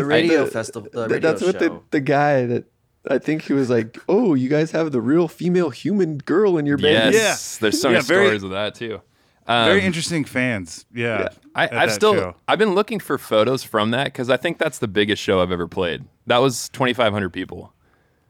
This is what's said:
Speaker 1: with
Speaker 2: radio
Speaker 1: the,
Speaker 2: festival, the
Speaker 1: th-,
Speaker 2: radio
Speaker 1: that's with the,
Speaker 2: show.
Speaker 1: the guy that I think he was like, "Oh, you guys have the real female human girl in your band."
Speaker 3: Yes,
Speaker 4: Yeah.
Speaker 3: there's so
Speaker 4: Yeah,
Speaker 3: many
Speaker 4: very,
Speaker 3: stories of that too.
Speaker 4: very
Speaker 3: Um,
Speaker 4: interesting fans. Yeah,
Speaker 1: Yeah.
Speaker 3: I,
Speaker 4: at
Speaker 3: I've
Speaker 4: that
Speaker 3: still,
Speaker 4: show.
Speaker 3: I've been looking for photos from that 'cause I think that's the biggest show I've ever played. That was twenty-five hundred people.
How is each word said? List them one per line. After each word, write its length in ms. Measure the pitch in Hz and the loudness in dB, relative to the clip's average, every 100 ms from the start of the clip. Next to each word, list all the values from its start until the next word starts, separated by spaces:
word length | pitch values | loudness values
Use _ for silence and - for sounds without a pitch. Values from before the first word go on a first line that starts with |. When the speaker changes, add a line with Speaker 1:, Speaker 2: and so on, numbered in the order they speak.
Speaker 1:
with 40 | 143 | 2
Speaker 2:
radio 380 | 156 170 156 | 2 4 2
Speaker 1:
the, 60 | - | 2
Speaker 2:
festival, 400 | 117 110 117 104 | -4 -8 -10 -10
the 60 | 123 113 | -6 -4
Speaker 1:
th-, 20 | |
Speaker 2:
radio 180 | 123 160 | 0 0
Speaker 1:
that's 120 | 156 | 0
with 160 | 180 190 | 0 0
the, 60 | 170 | -2
Speaker 2:
show. 160 | 165 - | -4 -4
Speaker 1:
the 80 | 156 | -2
guy 440 | 139 143 147 139 | 0 2 2 2
that 200 | 123 120 - _ _ _ - | 0 -2 -6 _ _ _ -4
I 80 | 127 | -2
think 220 | - 156 | -2 -4
he 120 | - | -2
was 160 | 139 127 | 0 2
like, 260 | 120 113 - - | 0 -2 -6 -2
"Oh, 280 | 196 233 | 2 2
you 160 | 139 127 | 2 2
guys 220 | 147 156 | 0 0
have 200 | 160 160 | -2 -2
the 80 | 131 | -2
real 260 | 113 165 165 | 2 2 2
female 440 | - 170 180 165 | -2 -2 0 0
human 480 | 117 - 202 170 147 | -4 -2 0 0 -2
girl 400 | - 160 208 170 | -2 2 2 2
in 80 | 143 | 0
your 100 | 143 | 2
band." 380 | 147 113 - | 4 4 4
Speaker 3:
Yes, 420 | 220 208 135 - - | 4 2 0 -6 -2
Speaker 4:
Yeah. 60 | |
Speaker 3:
there's 180 | 214 302 | 0 2
so 80 | 139 | 2
Speaker 4:
Yeah, 60 | |
Speaker 3:
many 100 | 160 | 2
Speaker 4:
very, 220 | 131 180 202 | 4 4 4
Speaker 3:
stories 160 | 107 | 2
of 80 | 95 | -2
that 240 | 95 107 | -6 -6
too. 260 | - 113 98 - _ _ _ - | -6 -10 -10 -14 _ _ _ -2
Speaker 4:
very 340 | 117 110 196 | 2 4 2
Speaker 3:
Um, 60 | 190 | 2
Speaker 4:
interesting 380 | 170 151 165 131 | -2 -4 -4 -4
fans. 580 | 131 127 107 85 - - | -4 -2 -4 -8 -16 -14
Yeah, 260 | 120 117 107 | -6 -4 -2
Speaker 1:
Yeah. 60 | 92 - _ | -4 -8 _
Speaker 3:
I, 100 | - | -4
Speaker 4:
at 80 | 160 | -2
Speaker 3:
I've 140 | 117 151 | 0 0
Speaker 4:
that 60 | |
Speaker 3:
still, 200 | 104 214 | 2 2
Speaker 4:
show. 220 | 196 92 - - | 2 -2 -6 -2
Speaker 3:
I've 100 | 151 | 0
been 160 | 214 | 2
looking 240 | 185 214 214 | 0 -2 -4
for 160 | - 135 | -4 -6
photos 460 | - 180 113 131 | 0 2 4 0
from 280 | - 110 107 | -2 -2 0
that 200 | 120 139 | 0 -4
'cause 160 | 135 123 | -4 -2
I 80 | 127 | 0
think 220 | 175 - | -2 -2
that's 200 | 160 - | -4 -4
the 100 | 113 | -4
biggest 340 | 98 104 98 | 0 0 0
show 180 | - 95 | 0 2
I've 120 | 90 | 2
ever 140 | 87 85 | -2 -4
played. 380 | - 90 67 - _ - | -4 -4 -4 -10 _ 0
That 120 | 120 | 2
was 300 | 135 117 - | 2 0 -8
twenty-five 460 | - 131 123 110 | -4 -2 0 0
hundred 160 | 104 101 | 0 -4
people. 420 | 92 90 90 - _ _ _ _ _ _ | -6 -10 -12 -18 _ _ _ _ _ _